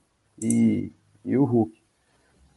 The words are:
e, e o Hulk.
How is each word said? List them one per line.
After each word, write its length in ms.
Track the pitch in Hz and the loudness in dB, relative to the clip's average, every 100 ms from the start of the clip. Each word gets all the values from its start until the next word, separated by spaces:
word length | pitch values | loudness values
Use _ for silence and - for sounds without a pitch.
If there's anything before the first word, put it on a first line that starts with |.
| _ _ _ - | _ _ _ -8
e, 500 | 113 117 113 104 98 - _ _ | -2 2 2 0 -4 -12 _ _
e 120 | 101 117 | -4 -2
o 80 | |
Hulk. 280 | 139 117 110 - _ _ _ _ _ _ _ | 0 0 -2 -6 _ _ _ _ _ _ _